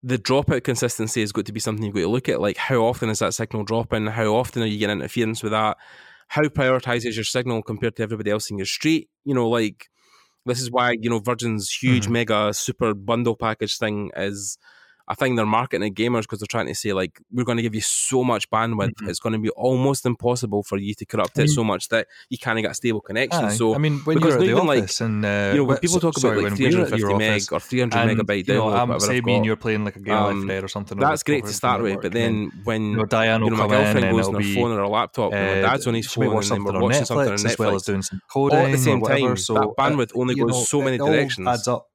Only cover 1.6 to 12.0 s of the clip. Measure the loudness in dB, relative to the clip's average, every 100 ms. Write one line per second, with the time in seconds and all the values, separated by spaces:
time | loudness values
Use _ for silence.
1.6 | -4 -4 -4 -2 0 0 0 0 0 -2
2.6 | 0 2 2 0 -4 0 -2 -2 -6 -6
3.6 | -2 -2 -2 -2 -2 0 2 2 0 -2
4.6 | -2 0 -2 -2 -4 -2 -2 -2 -2 0
5.6 | 0 -2 -12 -20 -20 -20 _ -2 0 2
6.6 | 2 2 0 -2 -2 -4 -2 -2 -2 -4
7.6 | -4 -4 -4 -2 -6 -4 -2 -2 -2 -6
8.6 | -6 -2 2 2 0 _ -2 0 2 2
9.6 | 0 -4 -20 _ _ _ _ _ -4 -4
10.6 | -2 0 2 2 0 -2 -2 -2 -2 -4
11.6 | -4 -2 2 2